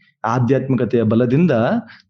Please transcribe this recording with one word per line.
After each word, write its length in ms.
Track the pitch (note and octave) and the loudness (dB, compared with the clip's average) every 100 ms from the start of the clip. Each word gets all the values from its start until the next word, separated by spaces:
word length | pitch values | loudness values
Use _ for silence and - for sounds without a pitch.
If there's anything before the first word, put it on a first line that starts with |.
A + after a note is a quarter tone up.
| _ _ A2 | _ _ -4
ಆಧ್ಯಾತ್ಮಿಕತೆಯ 760 | B2 A#2 C3+ C3 B2 A#2 A#2+ | -2 0 0 0 -2 0 0
ಬಲದಿಂದ 500 | A2 A2+ B2 C3 F3 A#2+ A#2+ A3+ - - _ | 0 2 2 2 2 2 0 -2 -6 -20 _